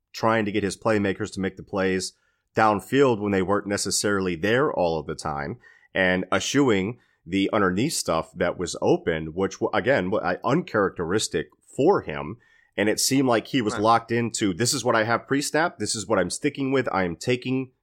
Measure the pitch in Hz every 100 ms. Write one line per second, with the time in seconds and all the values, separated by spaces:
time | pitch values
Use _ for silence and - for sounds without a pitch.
0 | _ - 113 113 104 101 98 - 113 107
1 | 101 92 104 95 95 - - 101 95 92
2 | 90 - _ _ _ - 110 101 - 135
3 | 139 107 104 98 92 101 98 101 101 -
4 | 107 101 95 82 98 120 151 - 87 80
5 | 73 76 78 71 73 120 - _ _ 90
6 | 92 92 90 95 - 135 135 98 95 120
7 | _ _ 82 98 98 110 95 90 147 -
8 | - 80 - - 87 - 87 - 104 170
9 | - 80 80 85 95 - 113 104 95 135
10 | 92 104 85 92 - 156 - 110 95 -
11 | 82 104 - 82 73 _ _ - 151 170
12 | - 71 73 110 _ _ _ - 104 98
13 | - 135 135 110 - 135 104 110 110 113
14 | - 117 117 - 104 85 120 143 120 113
15 | 110 113 - 135 139 151 170 - 104 113
16 | 98 101 87 - 147 - 135 135 120 95
17 | 90 80 - 123 123 131 131 _